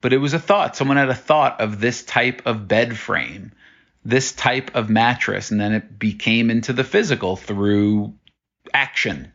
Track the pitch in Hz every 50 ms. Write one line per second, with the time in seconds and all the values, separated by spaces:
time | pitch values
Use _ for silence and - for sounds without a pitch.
0 | - 123 127 131 139 143 139 165 - - 202 202 170 151 - - 143 139 139 143
1 | 139 131 127 - - - 151 151 143 127 - - 113 104 104 101 110 120 117 -
2 | - - - 127 120 127 123 - - 131 117 110 104 92 107 110 123 123 120 107
3 | - - - 80 65 60 73 98 - - - _ _ - _ _ _ _ _ _
4 | _ 107 117 131 131 - - - - 123 127 135 135 - - 127 113 104 110 113
5 | 117 120 123 110 - - 104 95 98 - 110 104 104 104 110 107 - - - -
6 | - 110 98 - - 120 113 113 117 113 113 117 117 - 127 120 131 - - 202
7 | 233 185 135 - - 92 92 92 - - 104 98 101 104 104 104 104 104 104 104
8 | 104 104 - _ _ _ _ _ _ _ _ _ _ - - 135 139 - - -
9 | - 117 87 71 64 - _